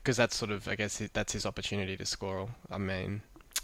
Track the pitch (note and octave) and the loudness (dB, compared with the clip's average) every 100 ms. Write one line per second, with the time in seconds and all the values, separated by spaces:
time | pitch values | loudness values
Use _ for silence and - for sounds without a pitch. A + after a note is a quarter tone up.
0 | - A#2+ A#2 - G#2+ G2+ - G2 G#2 - | 4 6 6 4 0 0 0 0 0 0
1 | G#2 G#2+ G2+ G#2+ G2+ F#2+ - G2+ F#2+ F#2+ | 0 0 0 0 -2 -2 -2 0 -2 -2
2 | G2 - G2 F#2+ G2 A#2+ - F#2+ F#2+ F#2+ | -4 -2 -2 -2 -4 -8 -6 -2 0 0
3 | F#2+ G#2 - - - - | -2 -4 -8 -18 -8 -6